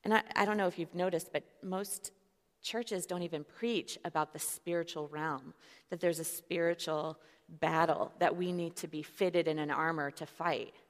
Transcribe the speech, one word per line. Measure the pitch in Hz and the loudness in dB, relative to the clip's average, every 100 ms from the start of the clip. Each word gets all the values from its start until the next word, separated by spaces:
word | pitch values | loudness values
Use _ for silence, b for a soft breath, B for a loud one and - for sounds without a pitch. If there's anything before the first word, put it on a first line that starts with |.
And | 208 | 4
I, | 220 - - | 2 4 2
I | 202 | 2
don't | 214 | 4
know | 190 | 2
if | 175 | 0
you've | 160 | -6
noticed, | 175 180 175 - | 0 0 0 -2
but | 151 - _ | -6 -6 _
most | 190 185 202 - - _ _ _ _ _ | -6 -4 -4 -8 -10 _ _ _ _ _
churches | - 226 233 190 170 | -6 -4 -2 -4 -2
don't | 180 | -4
even | 170 160 | -2 -4
preach | 147 - 233 220 - - 175 | -6 -4 0 0 -2 -8 -2
about | 156 151 | 0 0
the | 151 | -2
spiritual | - - - 170 165 160 147 | -6 -6 -2 -2 -2 -6 -6
realm, | 151 160 135 147 - B B B | -2 -2 -2 -6 -20 B B B
that | 175 | 0
there's | 175 160 | 2 2
a | |
spiritual | 165 - - 175 170 175 - 156 160 156 B B B | -4 -8 -4 2 2 2 -2 -2 -2 -6 B B B
battle | 165 160 160 165 - - - | -2 2 4 4 4 0 2
that | 175 175 | 2 4
we | 180 | -2
need | 180 170 170 | 0 -4 -6
to | 170 | -8
be | 156 | -8
fitted | 151 - 185 175 160 | -10 0 2 4 2
in | 156 | 0
an | 151 | 0
armor | 143 160 165 143 | 0 2 0 -4
to | - 156 | -6 -12
fight. | - 170 135 101 - _ | -2 0 0 -4 -14 _